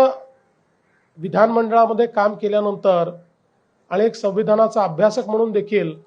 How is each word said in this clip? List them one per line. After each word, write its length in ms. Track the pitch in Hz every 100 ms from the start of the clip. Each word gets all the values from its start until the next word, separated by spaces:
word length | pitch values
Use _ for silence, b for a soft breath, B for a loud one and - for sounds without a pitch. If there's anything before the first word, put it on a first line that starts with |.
| 262 - - _ _ _ _ _ _ _ _ -
विधानमंडळामध्ये 880 | 170 180 226 233 226 233 226 220 233
काम 280 | 233 208
केल्यानंतर 760 | 208 208 208 208 196 196 175 170 - _ _ _ _ _ _ -
आणि 140 | 185
एक 100 | 226
संविधानाचा 720 | 220 202 190 214 214 220 220
अभ्यासक 440 | 190 156 208 214 202
म्हणून 240 | 220 226
देखील 420 | 202 202 208 165 156